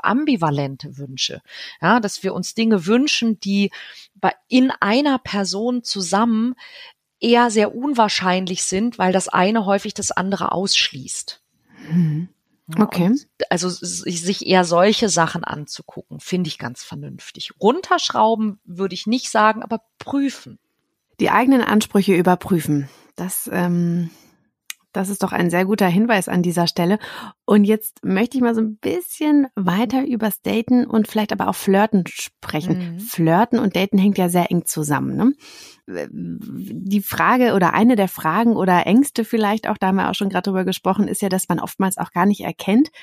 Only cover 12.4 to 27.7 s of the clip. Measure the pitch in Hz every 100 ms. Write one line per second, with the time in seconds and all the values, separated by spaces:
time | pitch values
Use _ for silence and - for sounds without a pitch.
12.4 | _ _ - 160 208 - 175 269 - -
13.4 | - 175 185 175 180 175 - 170 175 196
14.4 | - 185 175 170 202 208 214 170 160 170
15.4 | - 151 151 - - - - 147 - 180
16.4 | 165 - 120 123 - 147 143 131 - -
17.4 | - - 202 320 - 359 - - 220 220
18.4 | 214 196 - 175 190 - 208 247 - 220
19.4 | 214 220 - 226 - - - 277 277 -
20.4 | - - _ _ _ _ _ - - 208
21.4 | 254 262 - 208 - 202 196 180 180 180
22.4 | - 175 156 147 135 - _ - 180 -
23.4 | - 180 175 175 170 175 165 - _ _
24.4 | _ _ - - _ 185 190 202 190 -
25.4 | 175 175 185 214 185 175 233 208 - 180
26.4 | 175 170 170 - 175 208 - - 220 -
27.4 | - 208 202